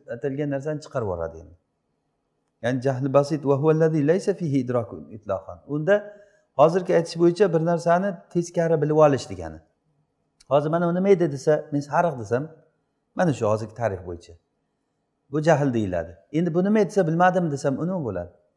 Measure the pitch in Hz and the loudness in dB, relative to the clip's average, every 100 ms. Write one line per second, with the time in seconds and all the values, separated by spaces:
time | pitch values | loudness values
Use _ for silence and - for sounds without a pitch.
0 | - 120 143 139 147 139 147 151 - 135 | -12 -8 -6 -4 -4 -4 -6 -8 -6 -6
1 | 107 85 82 82 82 85 _ _ _ _ | -4 -4 -6 -10 -20 -20 _ _ _ _
2 | _ _ _ _ _ _ 117 131 131 127 | _ _ _ _ _ _ -4 -2 -2 -2
3 | 139 135 143 156 139 139 156 156 160 160 | 2 2 2 -2 0 2 2 2 2 2
4 | 143 185 196 185 170 135 123 123 107 85 | 2 0 0 -4 -2 -2 0 -2 -4 -10
5 | 73 104 101 95 - 87 - 151 156 202 | -16 -18 -6 -6 -6 -20 -8 -6 0 0
6 | 208 - - _ _ - 160 185 180 170 | 0 -20 -20 _ _ 4 4 4 2 0
7 | 165 170 170 175 196 160 165 170 170 175 | 0 2 2 4 2 2 0 -2 2 0
8 | 202 190 - 175 170 175 165 160 156 151 | 0 -8 -6 -6 -4 -2 0 0 2 6
9 | 151 131 - 92 80 78 _ _ _ _ | 6 4 -4 -12 -12 -14 _ _ _ _
10 | _ _ _ _ - 139 151 165 170 180 | _ _ _ _ 0 0 0 -2 -2 0
11 | 196 185 170 139 156 151 151 143 143 151 | 2 4 2 -2 0 0 0 -6 -2 0
12 | 170 135 104 120 156 - _ _ _ _ | 0 -2 -4 -4 -4 -14 _ _ _ _
13 | _ - 180 117 107 107 110 - 113 92 | _ -2 0 0 0 0 -4 -4 -4 -4
14 | 87 85 - 82 _ _ _ _ _ _ | -10 -14 -16 -20 _ _ _ _ _ _
15 | _ _ _ 147 156 147 143 117 101 87 | _ _ _ -2 4 4 4 0 0 -2
16 | 80 - _ 151 175 165 190 214 202 196 | -6 -12 _ -2 0 0 2 2 2 2
17 | 165 165 185 180 170 139 147 135 165 185 | 0 4 2 2 -2 -2 -4 -4 -4 -6
18 | 123 90 87 _ _ | -6 -6 -8 _ _